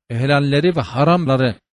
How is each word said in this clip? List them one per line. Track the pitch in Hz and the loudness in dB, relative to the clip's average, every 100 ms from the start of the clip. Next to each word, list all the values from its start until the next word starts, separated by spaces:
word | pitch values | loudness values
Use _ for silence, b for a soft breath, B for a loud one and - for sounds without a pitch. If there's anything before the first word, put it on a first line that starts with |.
| - | -10
helalleri | 117 135 143 143 143 170 165 | -4 0 0 2 0 0 0
ve | |
haramları | 104 120 147 180 156 131 131 101 _ | -4 0 2 2 2 0 0 -4 _